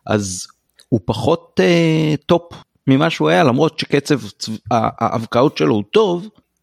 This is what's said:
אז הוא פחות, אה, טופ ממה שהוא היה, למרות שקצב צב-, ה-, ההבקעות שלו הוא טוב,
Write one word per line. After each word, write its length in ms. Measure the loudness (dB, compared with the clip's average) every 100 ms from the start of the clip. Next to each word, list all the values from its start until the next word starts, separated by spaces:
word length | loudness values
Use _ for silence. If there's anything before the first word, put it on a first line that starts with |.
| -4
אז 400 | -2 -2 -8 -14 _ _ _ _
הוא 120 | -2
פחות, 560 | -2 -2 0 -2 -2 0
אה, 520 | 2 2 2 0 0 -2 0
טופ 260 | -2 -2 -16 -20 _ 0
ממה 240 | 2 2
שהוא 180 | 0 0
היה, 160 | 2
למרות 340 | 2 2 0 -2
שקצב 500 | -2 -2 0 -2 -4
צב-, 240 | -14 -12
ה-, 520 | -12 -4 -2 0 -2
ההבקעות 540 | -4 -4 -2 0 0 0
שלו 160 | 0
הוא 100 | 0 -2
טוב, 380 | -4 -2 -4 -8 -20 _ _